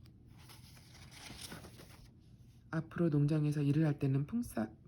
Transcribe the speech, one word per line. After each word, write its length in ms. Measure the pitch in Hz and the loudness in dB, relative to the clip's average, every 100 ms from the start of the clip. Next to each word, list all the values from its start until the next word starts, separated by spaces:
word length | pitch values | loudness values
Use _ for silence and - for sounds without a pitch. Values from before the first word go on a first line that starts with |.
| - - - - - - - - - - - - - - - - - - - - - - - - - - - | -20 -20 -20 -20 -20 -20 -20 -20 -20 -20 -20 -18 -18 -16 -14 -14 -16 -18 -20 -20 -20 -20 -20 -20 -20 -20 -6
앞으로 380 | 160 160 - 170 | -4 -4 0 2
농장에서 520 | 147 143 156 147 147 | 4 4 4 2 2
일을 240 | 143 143 160 | 2 4 4
할 120 | 143 | 2
때는 300 | 139 135 143 | 2 2 0
품삯, 420 | 233 240 - 214 - | -2 -4 -4 -4 -6